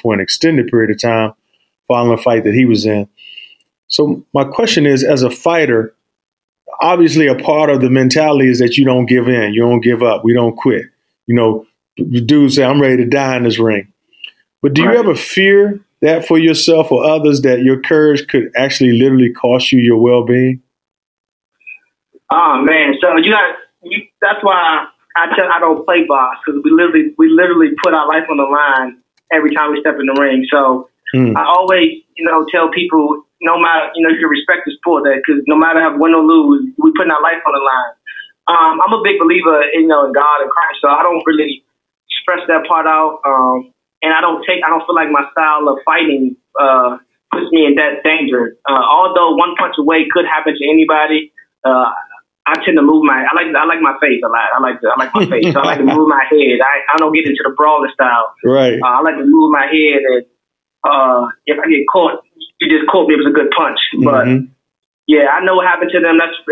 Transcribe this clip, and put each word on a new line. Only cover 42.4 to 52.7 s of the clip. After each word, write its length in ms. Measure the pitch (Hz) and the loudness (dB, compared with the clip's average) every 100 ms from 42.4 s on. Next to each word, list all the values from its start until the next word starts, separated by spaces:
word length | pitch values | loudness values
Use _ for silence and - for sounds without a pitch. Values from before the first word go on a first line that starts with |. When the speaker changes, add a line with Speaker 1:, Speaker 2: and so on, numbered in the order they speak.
| 180 | -2
Speaker 2:
that 180 | 160 - | -4 0
part 220 | 165 160 | -2 0
out. 320 | 156 156 151 139 | 0 0 -4 -2
Um, 460 | 135 127 127 127 _ _ - | 0 0 -2 -6 _ _ -8
and 100 | 156 | -2
I 100 | 160 | 0
don't 220 | 170 160 | 0 -4
take, 220 | - 180 160 | -4 -4 0
I 40 | |
don't 140 | 165 160 | -2 -2
feel 80 | 165 | -2
like 160 | 156 | 0
my 120 | 147 - | -2 -2
style 360 | 165 156 151 147 | -2 0 0 0
of 80 | 135 - | -2 -2
fighting, 500 | 165 160 139 131 127 _ - | 0 0 0 -2 -6 _ -2
uh, 380 | 139 131 123 156 _ _ - | 2 2 0 -2 _ _ -10
puts 200 | - - | -8 -2
me 140 | 160 147 | 2 2
in 80 | 143 | 2
that 280 | 147 143 | 0 -2
danger. 540 | 156 156 139 123 117 - 143 | -2 -2 -2 -2 -4 -6 -4
Uh, 140 | 135 | 0
although 540 | 117 160 185 175 170 156 | 2 2 2 2 0 2
one 200 | 170 170 | -2 -2
punch 200 | 180 - | -6 -2
away 300 | 147 160 143 | 0 0 0
could 140 | 180 170 | 0 0
happen 300 | 156 156 147 | -2 -4 -4
to 100 | 143 | 0
anybody, 640 | 160 151 156 151 156 156 _ _ _ | 2 2 2 0 -2 -6 _ _ _
uh, 280 | 131 127 120 - - - _ _ - | -2 0 0 -4 -14 -20 _ _ -6
I 80 | 160 | -4
tend 120 | - | 0